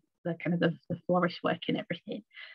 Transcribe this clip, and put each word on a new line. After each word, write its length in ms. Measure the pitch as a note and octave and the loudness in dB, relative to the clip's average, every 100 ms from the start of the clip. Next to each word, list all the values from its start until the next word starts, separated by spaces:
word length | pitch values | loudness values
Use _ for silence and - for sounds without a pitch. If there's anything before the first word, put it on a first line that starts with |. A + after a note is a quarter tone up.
| _ _ | _ _
the 100 | F3 | -6
kind 180 | E3+ - | -2 0
of 60 | F3 | 4
the, 160 | E3+ - - | 2 2 -4
the 100 | E3 - | -4 2
Flourish 340 | F3+ F3 - | 2 2 0
work 180 | - F3 - | -2 -2 -2
and 100 | - | -2
everything, 440 | - F3 - G#3+ - - - | -4 -8 -8 -10 -10 -18 -18